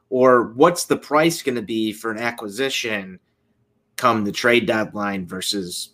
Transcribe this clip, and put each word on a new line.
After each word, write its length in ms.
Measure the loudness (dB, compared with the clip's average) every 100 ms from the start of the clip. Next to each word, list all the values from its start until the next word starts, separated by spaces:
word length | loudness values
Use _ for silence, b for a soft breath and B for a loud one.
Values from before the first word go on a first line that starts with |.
| -4
Or 400 | 4 6 6 4
what's 300 | 4 4 4
the 120 | -2 -2
price 460 | 0 2 2 0
gonna 200 | -4 -4
be 300 | -4 -2 -2
for 180 | -4 -8
an 80 | -6
acquisition 1000 | -6 -6 -10 -4 -4 -4 -4 -6 -8 -18 _ _ _ _ _ _ _ -2
come 280 | 0 2
the 80 | -2
trade 340 | 0 2 2 2
deadline 600 | -2 -2 -4 -6 -6 -8
versus 640 | -8 -6 -6 -6 -10 -14